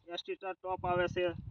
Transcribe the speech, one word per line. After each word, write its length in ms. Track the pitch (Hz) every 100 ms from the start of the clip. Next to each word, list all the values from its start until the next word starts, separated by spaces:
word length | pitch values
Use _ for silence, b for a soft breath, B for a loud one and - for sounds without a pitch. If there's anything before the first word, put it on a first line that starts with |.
| -
એસ્ટિટા 380 | 170 - 180 190
ટોપ 340 | 185 185 185 180
આવે 220 | 180 175
છે, 220 | 185 180 170 -